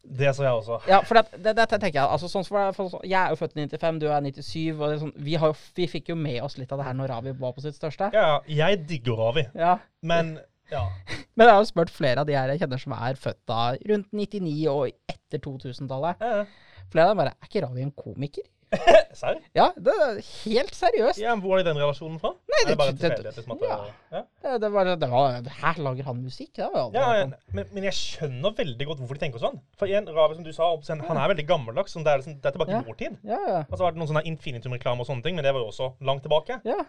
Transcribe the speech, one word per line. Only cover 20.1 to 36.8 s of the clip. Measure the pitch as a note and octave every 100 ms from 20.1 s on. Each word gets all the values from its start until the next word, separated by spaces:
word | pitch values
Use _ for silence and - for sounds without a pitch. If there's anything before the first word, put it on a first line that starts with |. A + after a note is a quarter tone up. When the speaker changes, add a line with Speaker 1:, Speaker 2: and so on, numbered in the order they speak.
| G3+
Speaker 2:
helt | - - G#3+ A3+ D4
seriøst. | - F4+ A4+ A#3 C4+
Speaker 1:
Ja, | A3 A3+
men |
hvor | F#3+ F#3+
er | E3+
den | D3
relasjonen | D3 C#3 D#3+ D#3+
fra? | B3 F4+ -
Speaker 2:
Nei, | D5
Speaker 1:
Er |
det | A4+
Speaker 2:
det, | -
Speaker 1:
bare | C#3 C3+
Speaker 2:
det, |
Speaker 1:
tilfeldighet, | E3+ B2 G#2 B2
liksom, | A#2
at | D4
det | A#4
Speaker 2:
ja. | -
Speaker 1:
var, | G2+ - _ F3
ja? | A#3+ _
Speaker 2:
Det, | D4+ B3
det | G#3
var, | G3+ F#3 F3
det | C#3
var, | B2 C#3 B2 B2 -
her | D3+ E3+ C#3
lager | C3 C3+
han | B2
musikk, | B2+ - C#4 -
det | A#3
har |
vi | F#4
aldri | C3 G#3+
Speaker 1:
Ja, | C4
Speaker 2:
hørt | A3
Speaker 1:
ja, | E3
Speaker 2:
om. | - _ G3
Speaker 1:
men, | G3 G3+
men | F#3+
jeg | -
skjønner | - - D3+ B2 F3+ A3
veldig | F#3 A#2 C#3+
godt | D#3
hvorfor | B2 C#3
de | D#3+
tenker | A#2
sånn. | G3+ A#3 _ _
For | G3
igjen, | G3+ G3
Ravi, | D#3+ D3+ D#3+
som | D#3+
du | D3+
sa, | E3 D#3+ D3
han, | D#3 -
han | D3+
er | D3+ F3+
veldig | D3
gammeldags, | E3+ A2+ C3+ G3
sånn, | E3+ D3+
det | C#3
er |
liksom, | C3+ C#3+
det | C#3+
er | D#3+
tilbake | D#3+
Speaker 2:
Ja. | G#3+
Speaker 1:
i | A3+
vår | G#3+
tid. | D4 D4
Speaker 2:
Ja, | G#3+ B3 F#4+
ja. | F3+
Speaker 1:
Altså, | C#3+ F#3
det |
har | F3+
vært | E3
noen | D#3
sånne | D#3 E3
Infinity-reklame | D#3 - A#2+ B2+ B2 C3 B2 B2
og |
sånne | C3 D#3
ting, | F3+
men | C3+
det |
var | C3+
jo | A2
også | - C3 - C3+
langt | C3+ D#3
tilbake. | D3+ D#3+ B3 A3
Speaker 2:
Ja. | F#4